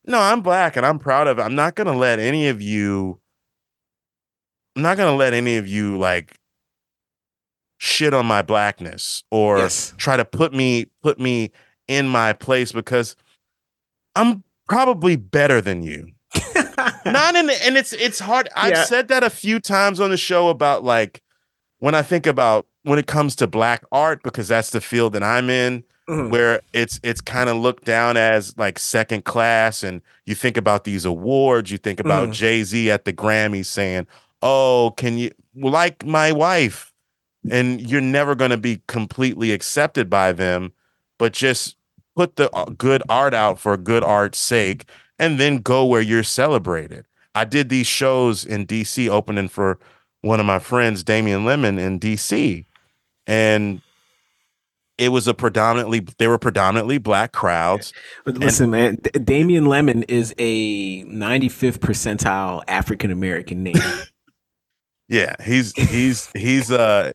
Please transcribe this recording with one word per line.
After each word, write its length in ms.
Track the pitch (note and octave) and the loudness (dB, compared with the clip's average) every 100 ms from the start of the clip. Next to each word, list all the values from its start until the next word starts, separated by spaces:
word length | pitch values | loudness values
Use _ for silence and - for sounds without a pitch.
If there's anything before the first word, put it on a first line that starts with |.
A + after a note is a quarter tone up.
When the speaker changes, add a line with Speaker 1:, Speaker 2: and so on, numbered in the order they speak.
| - | -4
Speaker 1:
"No, 140 | A#3+ | 0
I'm 220 | G3+ A#3 | 2 2
black 340 | F3+ F3+ E3+ B2+ | 2 2 2 2
and 100 | C3 | 0
I'm 140 | D#3 | 0
proud 280 | C#3 C3+ D3 | 0 2 2
of 120 | A#2+ | 0
it. 40 | |
I'm 120 | A2 C#3 | -2 0
not 200 | D#3 E3+ | -2 -2
gonna 200 | G3 B2+ | -2 0
let 220 | B2+ A2 | 2 2
any 300 | A2+ D#3 C#3+ | 0 0 -2
of 120 | A2 | -2
you, 600 | G#2 G#2+ G2+ G2 F#2+ F#2 _ _ _ _ _ _ _ _ _ _ _ _ _ _ _ C3 | -4 -2 -2 -2 -4 -8 _ _ _ _ _ _ _ _ _ _ _ _ _ _ _ -2
I'm 60 | |
not 160 | D#3+ G3 | 0 2
gonna 180 | F#3 C#3 | 2 4
let 180 | C3 | 2
any 240 | A#2+ A#2+ A2+ | 2 0 -2
of 100 | F#2+ | -2
you, 300 | G#2 G#2 G2 | -2 -2 0
like, 380 | F#2 F2+ - _ _ _ _ _ _ _ _ _ _ _ _ _ _ _ | 0 0 -4 _ _ _ _ _ _ _ _ _ _ _ _ _ _ _
shit 360 | - - D3+ | -4 0 2
on 120 | C3+ A#2 | 2 2
my 160 | G#2 | 2
blackness 840 | F2 G#2+ G#2 - E2+ F2 - - - | 2 0 0 -4 -12 -12 -10 -10 -4
or 260 | A2 G#2 G2 | 0 2 2
Speaker 2:
Yes. 340 | F#2+ - - - | 0 -2 -8 -6
Speaker 1:
try 200 | - C3 | 0 0
to 80 | A2+ | 0
put 280 | - D#3+ | 0 0
me, 320 | C3 C3 A#2+ - _ | 2 0 0 -4 _
put 180 | D3+ C#3 | -2 -2
me 320 | B2+ A#2+ A2 - _ _ - | -2 -2 -4 -8 _ _ -4
in 200 | C3+ C3+ | -2 2
my 260 | B2+ A2 | 2 2
place, 380 | G#2 - C3 A#2+ | 0 0 0 0
because 440 | A2+ - B2 A#2 - _ _ _ _ _ _ _ _ _ - | -6 -2 -2 -2 -8 _ _ _ _ _ _ _ _ _ 0
I'm 280 | A#3 G3+ - _ - | 2 0 -8 _ -4
probably 480 | A#3 C4 G3+ F3+ D#3 | 0 2 2 2 0
better 460 | F#2+ D3 C#3+ B2 | 0 2 4 4
than 220 | G2+ F2+ | 2 -4
you." 280 | E2 D#2 D#2+ _ _ | -6 -10 -14 _ _
Speaker 2:
<laughs> 720 | - - F4+ - - B3+ - - | -6 -2 -4 -2 -2 -4 -4 -2
Speaker 1:
Not 300 | C4+ D#4+ F4 | 2 4 4
in 120 | D#4 | 2
the, 100 | B3 A#3+ | 2 2
and 100 | C4+ | 2
it's, 140 | - | 0
it's 260 | - A#3+ - | -4 -4 -4
hard. 280 | G3 B3 B3+ - | -2 0 0 0
I've 160 | G#3 | 2
Speaker 2:
Yeah. 120 | E3 D#3 | 2 2
Speaker 1:
said 220 | A#3+ A3+ | 0 2
that 140 | C4 | 2
a 60 | A#3+ | 2
few 300 | - G3+ A3 | -2 -2 -2
times 400 | - G3 G3+ F3+ | 0 2 2 2
on 120 | G3 | 0
the 60 | F#3 | 0
show 320 | - F3 F3 | 0 2 2
about, 340 | C#3 D3 C3 | 2 2 2
like, 380 | B2 A#2 G#2+ - _ _ _ _ _ _ | 2 2 0 -6 _ _ _ _ _ _
when 160 | C3+ D#3 | 0 0
I 60 | |
think 240 | C#3+ F3 D#3+ | 2 0 2
about, 400 | C3 A#2+ A2 - _ | 2 4 2 0 _
when 160 | C#3+ D3 | 0 0
it 80 | D3 | 2
comes 280 | D3+ D3 - | 0 -2 0
to 100 | A2 | -2
black 360 | G#2+ A2+ A#2+ - | 2 0 0 -2
art, 300 | C3+ D#3 D3 | 0 0 -2
because 240 | - - G2 | -6 -8 0
that's 220 | A2+ A2 | 0 0
the 120 | A#2 | -6
field 320 | - A#2+ A2+ | -2 0 0
that 100 | G2+ | 0
I'm 260 | G2+ B2 B2+ | 0 0 0
in, 340 | B2+ B2 B2 - _ - | 0 0 -4 -10 _ -8
Speaker 2:
Mm-hmm. 240 | D#3 A#2+ | -6 -2
Speaker 1:
where 300 | A#2+ A#2+ A#2 - | 2 2 0 -2
it's, 260 | A#2+ A#2 - | -4 -4 -4
it's 180 | A#2+ A2+ | -6 -8
kinda 320 | - B2+ B2 | -6 -2 -2
looked 320 | A2+ A#2+ B2 - | 0 -2 -2 -2
down 320 | A2+ A#2+ A#2 | 0 2 2
as, 400 | A2+ A2 F#2 - | 4 2 0 -4
like, 220 | G2+ F2+ | -4 -4
second 460 | - A2+ A2 A2 - | -2 -2 -2 -4 -4
class, 580 | A#2+ A2+ A2+ A2+ G#2 | 0 2 4 2 -2
and 180 | G2 F2+ - _ - | -8 -10 -14 _ -10
you 80 | |
think 240 | G#2 B2 A#2 | -4 -2 0
about 260 | G#2 G2+ | 0 0
these 220 | G#2 G2 F2 | -2 -4 -4
awards, 640 | E2+ G#2 C3+ C3+ A#2+ F#2+ | -4 -2 2 2 2 0
you 80 | G2 | -6
think 220 | G#2+ F#2+ | -6 -4
about 240 | G#3 G2 | 0 0
Speaker 2:
Mm-hmm. 80 | A2+ | 0
Speaker 1:
Jay-Z 580 | A2 A2+ A2+ G2 A2+ A2 | -2 0 0 0 -2 0
at 160 | G#2 - | 0 -2
the 80 | |
Grammys 540 | E2+ G#2 G#2+ G#2+ G2 F2+ | -2 0 2 0 -4 -6
saying, 400 | - G2 F#2 F2 - _ _ | -4 -2 -4 -8 -14 _ _
"Oh, 500 | B2+ C3+ C3 B2 A#2 - | 0 2 4 4 2 0
can 220 | B2 A#2 | -4 -4
you, 100 | A#2+ - _ B2+ | -6 -10 _ -6
like 480 | C3+ D#3 F3 - D3+ | -2 2 0 -2 -2
my 240 | D#3 D#3 | 0 2
wife?" 600 | D3+ E3 F3+ A#2+ - - _ _ _ _ _ - | 2 2 2 0 -4 -16 _ _ _ _ _ -4
And 280 | B2 B2 B2 | 0 0 -2
you're 220 | A#2 C#3 | -4 -2
never 320 | C3 C#3 C#3+ | 0 0 0
gonna 240 | C3 C3 A#2 | 0 0 0
be 240 | A#2+ A2 - | -2 -6 -6
completely 640 | A#2 G#2 - C3 G2 A2+ | -6 -6 -2 -2 0 -2
accepted 580 | G2+ - D3 D3+ - G2 | -2 -4 -2 -2 -2 0
by 220 | G2 F#2 | 2 2
them, 420 | F2 F#2 F2+ F2+ - _ _ _ _ | 0 -2 -2 -4 -12 _ _ _ _
but 120 | A2+ | -2
just 440 | - C3 B2 - - _ _ _ - | 0 0 0 -4 -12 _ _ _ -4
put 220 | F3 - | -2 0
the, 120 | C#3 F#2 | -2 -2
uh, 100 | F2 G#2+ | -6 -4
good 280 | B2+ C3+ - | 0 0 2
art 280 | A#2 C#3 A#2 | 0 2 2
out 240 | G#2+ F#2 | 0 0
for 180 | G#2+ G2 | -2 -2
good 260 | F2+ A#2 | 0 0
art's 360 | G2 G#2 G2+ - | 2 2 0 -2
sake, 460 | - A#2+ G2 - - - _ - | -2 0 0 -4 -10 -20 _ -2
and 200 | E3 C#3 | -2 2
then 180 | C#3+ C3+ | 2 0
go 260 | A2 C3 C3 | 0 2 4
where 160 | A#2+ | 2
you're 220 | A2 A2+ | 2 0
celebrated. 840 | G#2+ - C#3+ C3+ F#2 E2 D#2+ - - _ _ G#2+ | 0 0 2 2 -2 -6 -8 -16 -20 _ _ -4
I 100 | A2 | 0
did 240 | C#3 C3 | 0 0
these 160 | C3 A#2+ | 0 -2
shows 600 | - C3+ C3 B2 G#2 - | 0 0 2 2 0 -4
in 200 | G#2 G2 | -8 -4
D 180 | A2 | -6
C 240 | G#2+ - A#2 | -4 -4 0
opening 400 | G#2 G#2+ G#2 F#2+ | 0 0 -4 -4
for 300 | - F#2+ F2+ _ _ _ _ | -2 -2 -2 _ _ _ _
one 180 | G#2+ A2 | -2 2
of 80 | G#2 | 2
my 100 | F#2+ | 0
friends, 460 | - B2 A#2 G2 | 0 2 2 0
Damian 420 | F2 A2 A2 G2 A2 | 0 0 2 0 0
Lemon, 320 | C#3+ A#2 G2 | 0 0 0
in 220 | F#2 F#2+ | -2 -4
D 160 | A2 G#2+ | -4 -4
C. 500 | - G#3 - E2+ - _ _ _ _ _ - | -2 -2 -2 -4 -10 _ _ _ _ _ -2
And 540 | A2 A2 G#2+ G#2 F#2 - _ _ _ _ _ _ _ _ _ _ - | 2 4 2 0 -6 -14 _ _ _ _ _ _ _ _ _ _ -2
it 120 | B2 | 2
was 160 | B2+ A#2 | 2 0
a 40 | |
predominantly, 680 | - A#2+ A2 A2 A#2+ A2 A2+ F2 - | 0 0 2 2 2 0 -4 -4 0
they 100 | A2+ | 2
were 100 | A#2 | 2
predominantly 600 | B2 G2+ F#2+ A2 A2 C#3 | 0 0 0 0 -2 -4
black 340 | G#2+ G2 A#2 | 0 0 0
crowds. 600 | - F#2 E2+ E2+ G2+ - - - - - | -2 -2 0 0 -2 -4 -16 -20 -12 -8
Speaker 2:
But 80 | B2+ | -2
Speaker 1:
And 80 | |
Speaker 2:
listen, 260 | C#3 A#2 A#2+ | 0 2 2
man, 240 | A2+ A#2 A2+ | 4 2 0
D-, 100 | C#3+ C#3 | -4 -2
Damian 460 | A2+ C#3 E3+ F3 D3 | 0 2 4 4 4
Lemon 360 | C#3 D3 A#2 | 4 2 2
is 320 | A#2 A#2+ A2+ - | 0 -2 -2 -4
a 680 | A#2 A2+ G#2+ G2+ G2 F#2+ | -2 0 -2 -4 -6 -8
ninety-fifth 760 | G#2+ G#2+ G#2+ C3 B2+ - B2+ A#2 | -12 -8 -2 0 0 0 -2 0
percentile 840 | - G#2 A#2 G#2+ - G2 F#2+ F2+ - | -2 -2 -2 -2 -2 -2 -2 -6 -4
African-American 960 | F#2+ G2 G2+ G2+ F#2 F#2 E2+ - F2+ | -4 -2 -4 -4 -4 -4 -4 -6 -8
name. 120 | F#2 E2 | -2 -2
Speaker 1:
<laughs> 60 | - - - _ _ _ _ _ _ _ _ _ _ | -2 -6 -12 _ _ _ _ _ _ _ _ _ _
Yeah, 220 | A#2 D#2 - | 0 0 -4
he's, 300 | G#2 B2+ A2+ - | 0 0 0 0
he's, 540 | - A#2 C3 B2 - G#2+ | 0 2 0 0 -6 -6
he's 340 | A#2+ C3+ A2+ | 0 0 0
a, 440 | B2 A2 G2+ D2+ | 2 4 2 0